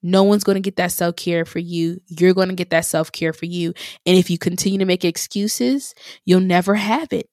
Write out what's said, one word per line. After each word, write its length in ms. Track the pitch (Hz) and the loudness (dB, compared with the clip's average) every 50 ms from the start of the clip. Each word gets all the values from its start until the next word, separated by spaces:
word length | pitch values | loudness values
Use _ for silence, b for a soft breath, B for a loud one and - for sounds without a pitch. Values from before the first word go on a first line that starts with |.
| - | -2
No 200 | 175 185 190 196 | 2 4 4 6
one's 200 | 202 208 208 196 | 6 4 2 2
gonna 180 | - 196 190 | 0 0 0
get 160 | 190 196 190 | -2 -4 -2
that 140 | - 180 175 | -2 -2 -2
self-care 540 | - - 180 170 170 - - 175 170 170 165 | -2 -2 -2 -2 -2 -4 -4 -2 -2 -2 -2
for 140 | - - 170 | -4 -6 -8
you. 420 | 175 170 175 170 165 165 180 180 _ | -8 -6 -4 -4 -2 -4 -4 -8 _
You're 260 | _ 175 156 175 185 185 | _ -2 2 4 4 4
gonna 220 | 190 185 185 185 | 4 2 -2 -2
get 160 | 180 175 - | -6 -4 0
that 140 | - 165 170 | 0 0 0
self-care 480 | - - 160 160 - - - 170 160 160 | 0 -2 -2 -2 -2 -4 -4 -2 -4 -2
for 120 | - - | -4 -8
you. 260 | 170 175 175 170 165 165 B B B B B _ | -6 -4 -2 -2 -4 -4 B B B B B _
And 140 | 175 180 | 4 4
if 140 | 185 175 - | 4 4 2
you 80 | 175 170 | -2 -2
continue 400 | - 180 175 180 - 196 196 196 | -2 -4 -4 -2 -2 -2 0 0
to 60 | 190 | 2
make 200 | 185 180 180 - | 0 0 0 0
excuses, 880 | 175 165 - - - - 202 202 214 - - 240 247 269 277 - - - B B B B B B | -2 -2 -2 -8 -6 -4 -4 -4 -2 -2 -2 0 0 0 -2 -4 -8 -18 B B B B B B
you'll 140 | - 180 185 | 4 4 4
never 340 | 185 185 175 180 175 190 202 | 4 4 2 2 2 2 0
have 400 | 214 202 202 220 294 320 - - | 0 0 0 -2 -2 -2 -4 -6
it. 160 | 180 - _ | -6 -6 _